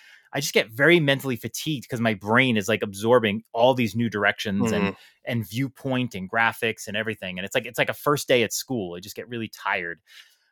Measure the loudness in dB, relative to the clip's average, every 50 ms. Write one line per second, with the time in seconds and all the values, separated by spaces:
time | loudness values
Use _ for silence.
0 | -20 -20 -20 -20 _ -10 -8 -6 -4 0 2 0 0 0 0 2 6 6 6 6
1 | 6 4 2 2 0 -4 -4 -4 -6 -8 -8 -8 -6 -4 -4 -6 -6 -6 -4 -2
2 | 0 0 0 -2 0 2 4 4 4 4 2 2 2 2 0 0 0 -4 -6 -2
3 | 2 4 6 6 6 4 0 -2 -6 _ 0 4 4 4 4 4 0 -2 0 -2
4 | -2 -2 0 0 0 0 0 0 -2 -4 -2 0 0 2 2 0 0 -2 -2 -6
5 | -14 -20 _ _ -10 -6 -4 -4 -4 -4 -4 -6 -6 -6 -6 -8 -6 -4 -2 -2
6 | -2 -4 -6 -8 -8 -4 0 2 2 2 0 0 -4 -4 -4 -4 -8 -8 -6 -4
7 | -4 -4 -6 -8 -8 -10 -8 -8 -8 -4 -4 -4 -4 -4 -2 -2 -2 -2 -2 -4
8 | 0 0 0 0 2 2 2 4 2 2 -2 -6 -6 -4 -4 -4 -4 -6 -8 -12
9 | -14 -14 -14 -14 -14 -10 -10 -10 -10 -10 -10 -8 -4 -4 -4 -4 -4 -6 -10 -12
10 | _ _ -20 -20 -20 _ _ _ _ _